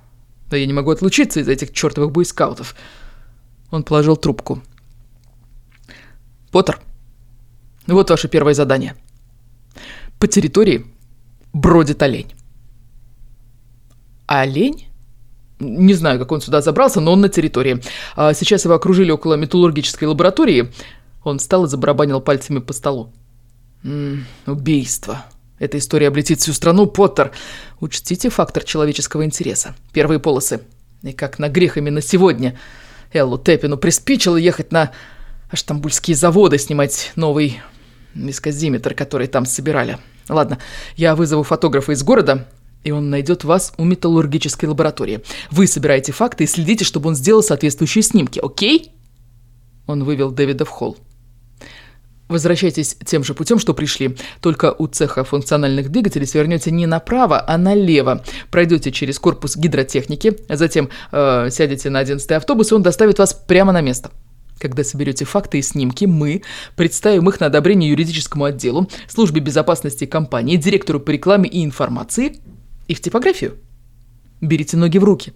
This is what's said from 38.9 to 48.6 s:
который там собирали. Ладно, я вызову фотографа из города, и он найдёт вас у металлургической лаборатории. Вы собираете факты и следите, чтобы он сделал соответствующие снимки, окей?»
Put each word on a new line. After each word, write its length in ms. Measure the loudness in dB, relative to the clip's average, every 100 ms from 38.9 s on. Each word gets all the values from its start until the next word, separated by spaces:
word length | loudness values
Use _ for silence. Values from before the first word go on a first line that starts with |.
который 320 | -6 -6 -4 -2
там 180 | -2
собирали. 540 | -2 -4 -2 -2 -2 -6 -14 -18 -4
Ладно, 320 | -2 -2 -4 -12 -16 -14 -2
я 180 | 0
вызову 280 | 2 0 0
фотографа 500 | 0 0 0 0 0
из 100 | -2
города, 460 | 2 4 4 0 -4 -20 -20 -12
и 100 | -6
он 180 | -4 -2
найдёт 340 | -2 0 -2
вас 300 | 0 0 0 -2
у 80 |
металлургической 840 | 0 0 2 2 2 0 -2 -4 -4
лаборатории. 520 | 0 -2 -2 -6 -6 -10 -16 -2
Вы 160 | 2 2
собираете 460 | 2 2 2 0
факты 320 | -2 -2 0
и 20 | -2
следите, 400 | 0 0 0 0
чтобы 220 | -2 -2
он 60 |
сделал 280 | 0 4 4
соответствующие 600 | 4 2 0 0 0 2
снимки, 380 | 2 2 0 -4
окей?» 500 | -6 -2